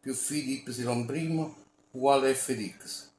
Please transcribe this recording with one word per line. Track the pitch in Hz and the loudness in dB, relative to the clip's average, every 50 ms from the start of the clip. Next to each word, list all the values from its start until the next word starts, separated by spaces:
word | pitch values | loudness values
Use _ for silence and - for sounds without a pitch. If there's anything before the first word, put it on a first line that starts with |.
più | _ 135 131 | _ -6 -6
φ | - - - | -4 -4 -2
di | 147 151 139 127 135 139 - | -2 -2 -2 -2 -4 -4 -6
y | - 120 117 123 120 120 120 120 | -8 -6 -4 -2 0 0 0 0
primo | 117 131 156 165 160 160 160 160 - - - - _ _ _ _ _ | -2 -2 -2 -2 0 0 0 -2 -4 -8 -14 -20 _ _ _ _ _
uguale | _ 131 127 139 139 139 135 135 135 | _ 2 4 6 6 6 6 4 2
f | 131 - - 131 | 2 0 -2 -2
di | 113 107 98 - - | -4 -4 -8 -10 -14
x | - - - - - - _ | -14 -12 -12 -12 -12 -16 _